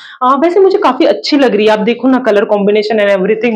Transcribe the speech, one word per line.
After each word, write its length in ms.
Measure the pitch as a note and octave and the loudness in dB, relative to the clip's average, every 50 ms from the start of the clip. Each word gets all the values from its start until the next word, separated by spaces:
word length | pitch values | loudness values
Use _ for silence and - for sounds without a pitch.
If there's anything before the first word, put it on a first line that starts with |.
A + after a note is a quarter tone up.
| - - - - B3+ | -20 -20 -10 -4 -2
अ, 40 | |
वैसे 340 | B3+ C#4 C4 D4 F4 F4 G4+ | 0 0 0 0 0 2 2
मुझे 180 | F#4+ F#4+ G4 - | 2 2 2 2
काफी 260 | - C#4 B3+ - E4 | 0 0 0 0 0
अच्छी 320 | - - - - - D4+ | 0 0 -2 -4 -2 0
लग 200 | C#4+ C#4 A#3+ G3 | 0 0 0 0
रही 100 | G3+ G#3+ | 0 0
है। 60 | A3 G#3+ | 0 0
आप 60 | G#3 | 0
देखो 300 | G#3 A3 A#3 A#3 - C4 | 0 -2 -2 -2 0 0
ना, 100 | C4 B3 | 0 0
कलर 260 | C4 A#3 G#3 G3+ G3 | 0 0 0 0 0
combination 540 | - G#3+ G3+ G3 G3+ G#3 G#3+ G#3 G#3+ A3+ G#3+ | 0 0 0 0 0 0 0 -2 -2 -2 0
and 100 | G3+ G3+ | 0 0
everything, 440 | G3+ G3 F#3 G3 A3 G#3+ A#3 A#3+ A3 | 0 0 0 -2 -2 -2 -2 -2 -2